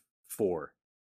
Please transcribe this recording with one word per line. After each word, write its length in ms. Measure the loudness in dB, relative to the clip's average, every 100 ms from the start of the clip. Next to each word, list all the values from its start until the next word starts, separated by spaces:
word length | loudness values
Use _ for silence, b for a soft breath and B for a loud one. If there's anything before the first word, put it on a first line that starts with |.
| _ _ -16
four. 440 | 0 0 0 -6 _ _ _